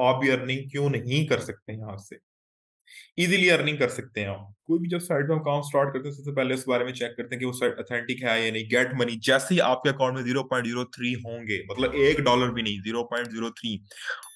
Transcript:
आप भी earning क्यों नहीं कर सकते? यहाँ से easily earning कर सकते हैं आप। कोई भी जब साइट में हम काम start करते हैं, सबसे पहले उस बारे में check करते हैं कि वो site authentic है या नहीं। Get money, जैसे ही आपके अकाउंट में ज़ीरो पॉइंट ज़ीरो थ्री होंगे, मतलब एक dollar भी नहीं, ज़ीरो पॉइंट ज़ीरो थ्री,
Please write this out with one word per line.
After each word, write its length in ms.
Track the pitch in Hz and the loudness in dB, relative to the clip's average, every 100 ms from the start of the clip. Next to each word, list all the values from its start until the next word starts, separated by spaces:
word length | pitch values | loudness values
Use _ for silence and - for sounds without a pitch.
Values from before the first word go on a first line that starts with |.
आप 160 | 127 131 | 4 4
भी 100 | 135 | 4
earning 400 | 127 127 135 139 | 2 0 -4 -4
क्यों 180 | 143 143 | -2 0
नहीं 360 | 123 120 143 151 | 0 0 0 2
कर 140 | 117 | 0
सकते? 320 | - - - | -2 -12 -10
यहाँ 240 | 110 107 98 | -10 -10 -12
से 180 | - - _ _ _ _ _ _ _ - - - | -14 -20 _ _ _ _ _ _ _ -20 -10 0
easily 280 | 170 190 180 | 2 4 6
earning 300 | 165 151 143 | 4 2 2
कर 100 | 123 | 0
सकते 320 | - - 107 | 0 -8 -6
हैं 80 | 101 | -4
आप। 240 | 98 - - - | -6 -12 -14 -2
कोई 120 | 165 | -2
भी 100 | 175 | 0
जब 100 | 175 | -4
साइट 300 | - 147 143 | 0 0 2
में 60 | |
हम 60 | 156 | 0
काम 180 | 147 143 | 2 -2
start 300 | 143 143 139 | 0 2 2
करते 160 | 135 143 | -2 -8
हैं, 60 | |
सबसे 180 | 139 143 | -10 -6
पहले 220 | 139 127 | -2 0
उस 100 | 127 127 | 0 0
बारे 160 | 123 | 0
में 80 | 127 | 0
check 220 | 127 117 - | -4 -6 -6
करते 180 | 117 | -8
हैं 40 | 123 | -4
कि 60 | 127 | -4
वो 60 | |
site 260 | 123 123 120 | 0 -2 -2
authentic 420 | - 120 117 123 | -6 -6 -4 -4
है 220 | 123 113 | 0 2
या 60 | 113 | 0
नहीं। 120 | 110 110 | -2 0
Get 240 | 120 131 | 2 2
money, 220 | 131 120 113 | 0 -2 0
जैसे 300 | 127 131 - | 2 2 4
ही 40 | 180 | 4
आपके 280 | 123 127 147 | 4 4 0
अकाउंट 280 | 135 127 131 | 2 0 0
में 60 | |
ज़ीरो 180 | 120 131 | -2 -2
पॉइंट 240 | 131 127 117 | 0 -2 0
ज़ीरो 180 | 123 123 - | -4 -6 -6
थ्री 160 | 123 120 | -4 -4
होंगे, 420 | 117 117 110 98 90 | -8 -10 -4 -6 -4
मतलब 240 | 110 131 147 | -2 -2 4
एक 240 | 139 156 | 4 4
dollar 300 | 135 123 123 | 4 4 2
भी 120 | 117 | -2
नहीं, 180 | 110 101 | -4 -4
ज़ीरो 200 | 104 117 | -4 -4
पॉइंट 240 | 120 120 120 | -4 -4 -6
ज़ीरो 220 | 110 113 | -6 -8
थ्री, 220 | - 117 101 104 - - - - | -6 -8 -8 -10 -14 -10 -10 -8